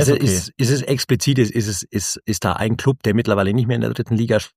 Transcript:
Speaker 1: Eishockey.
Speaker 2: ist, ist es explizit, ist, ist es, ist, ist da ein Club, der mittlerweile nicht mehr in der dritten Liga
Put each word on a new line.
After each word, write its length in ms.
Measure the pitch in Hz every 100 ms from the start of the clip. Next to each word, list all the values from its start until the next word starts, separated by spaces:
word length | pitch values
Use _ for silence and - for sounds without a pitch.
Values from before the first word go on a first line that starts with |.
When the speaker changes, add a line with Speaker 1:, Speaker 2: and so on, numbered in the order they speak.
| 139
Speaker 1:
Eishockey. 160 | 143
Speaker 2:
ist, 280 | 127 92 - -
ist 140 | 123
es 120 | 139
explizit, 560 | - 135 - 120 - 135
ist, 100 | 104
ist 160 | 117 104
es, 160 | 98
ist, 380 | - 101 - - -
ist 180 | 104
da 80 | 95
ein 240 | - 113 120
Club, 260 | 135 131
der 120 | 110
mittlerweile 380 | 104 117 101 98
nicht 140 | 120 120
mehr 80 |
in 60 | 117
der 100 | 113
dritten 240 | 110 117
Liga 240 | 113 117 107 -